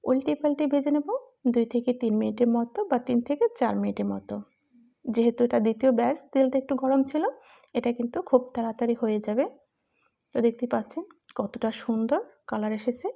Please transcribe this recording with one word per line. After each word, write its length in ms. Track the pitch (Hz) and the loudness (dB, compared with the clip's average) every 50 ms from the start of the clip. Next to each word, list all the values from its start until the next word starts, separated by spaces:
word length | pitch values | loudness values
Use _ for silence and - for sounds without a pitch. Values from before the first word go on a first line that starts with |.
| - | 0
উল্টে 300 | - 254 269 269 302 294 285 | 0 0 0 2 -2 -2 0
পাল্টে 240 | 294 302 294 285 302 277 285 | 0 -2 0 0 0 0 2
ভেজে 180 | 285 277 294 285 | 0 2 2 0
নেব 120 | 294 294 302 440 539 - - _ _ _ 254 240 | 0 0 -2 -6 -6 -6 -10 _ _ _ 2 2
দুই 120 | 247 233 233 - | 2 0 2 0
থেকে 180 | 240 240 - 247 247 | -2 0 0 -2 0
তিন 120 | - 226 214 214 | 0 0 0 2
মিনিটের 300 | 220 214 214 220 240 233 233 | 0 -2 0 2 2 2 2
মতো 220 | 233 233 233 - - 415 381 | 2 0 -2 -4 -6 -2 0
বা 80 | 285 240 247 | 0 -2 0
তিন 100 | - 247 240 240 | 0 0 0 0
থেকে 180 | - 285 294 453 466 480 - | 0 0 0 0 0 2 0
চার 140 | 254 220 208 202 | -2 0 0 0
মিনিটের 260 | 202 208 196 - 202 202 196 | -2 -2 -2 -2 -4 -4 -4
মতো। 220 | 196 196 - 208 - 208 _ _ _ _ _ _ - _ _ _ _ _ | -6 -8 -8 -10 -10 -10 _ _ _ _ _ _ -20 _ _ _ _ _
যেহেতু 360 | 262 214 233 233 233 233 - 240 | -4 0 2 2 2 4 2 0
এটা 120 | 240 240 240 214 | 2 2 2 2
দ্বিতীয় 260 | 220 220 220 - 262 254 226 | 2 0 2 2 4 4 4
ব্যাচ, 180 | 233 240 294 - - - - | 2 0 0 -2 -6 -2 2
তেলটা 240 | 269 269 262 262 269 | 4 4 4 2 0
একটু 120 | 269 - 285 262 | 0 0 -4 -2
গরম 200 | 262 262 269 277 269 269 | 0 2 2 2 2 2
ছিল, 140 | - 302 330 466 - - - - - - _ _ _ | 0 -2 -2 -2 -4 -6 -18 -20 -20 -20 _ _ _
এটা 140 | 240 233 240 240 | -2 -2 -2 -2
কিন্তু 200 | 240 240 240 - 339 359 - | -2 -4 -4 -4 -6 -2 4
খুব 120 | - 247 247 247 - | 4 4 4 2 -6
তাড়াতাড়ি 400 | 240 226 226 226 - 240 233 233 240 | -6 -6 -6 -4 -2 -2 -2 0 0
হয়ে 180 | 247 220 214 214 214 | 0 -2 -2 -2 -2
যাবে। 200 | - 208 233 294 427 - _ _ _ _ _ _ _ _ _ _ _ _ _ _ _ _ | -2 0 0 0 -2 -4 _ _ _ _ _ _ _ _ _ _ _ _ _ _ _ _
তো 20 | 240 226 | 2 2
দেখতে 200 | 233 226 233 254 240 247 | 2 2 0 -4 -2 -2
পাচ্ছেন 300 | 226 214 - - 311 370 - - _ - - - - | -4 -4 -4 -10 -10 -10 -10 -16 _ -20 -14 -6 -6
কতটা 300 | 214 202 - 226 - 220 220 - - | -6 -6 -4 -4 -4 -4 -4 -4 -4
সুন্দর 360 | - 226 220 226 226 277 359 466 - _ _ _ - | -2 0 0 0 0 0 -2 -2 -6 _ _ _ -8
কালার 240 | 220 214 214 214 220 208 | -6 -4 -4 -4 -4 -2
এসেছে। 280 | 214 247 240 240 - 403 - | -4 -4 -4 -4 -6 -8 -8